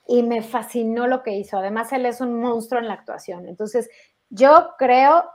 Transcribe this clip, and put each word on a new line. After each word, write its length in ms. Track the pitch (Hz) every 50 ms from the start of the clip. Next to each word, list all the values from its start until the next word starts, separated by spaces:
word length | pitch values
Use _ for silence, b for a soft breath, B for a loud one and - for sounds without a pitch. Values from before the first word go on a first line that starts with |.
| _ -
y 160 | 247 240 233
me 180 | 233 233 226
fascinó 640 | 220 226 - 240 220 - - 247 226 220 226 233 247 247
lo 140 | 262 254
que 140 | 254 226 202
hizo. 220 | 196 202 - - 196
Además, 340 | 190 196 208 220 226 226 277
él 120 | 262 254
es 160 | 240 233 233
un 180 | 254 247 240 233
monstruo 400 | 233 247 233 226 226 226 254 247
en 80 | 233 226
la 60 | 196
actuación. 540 | - _ - - - - - 185 175 180 -
Entonces, 420 | 180 - 214 208 - 247 220 - b b b b b b _ -
yo 400 | - 196 254 277 302 330 339 339 - -
creo, 460 | 269 247 247 254 269 277 311 349 349 -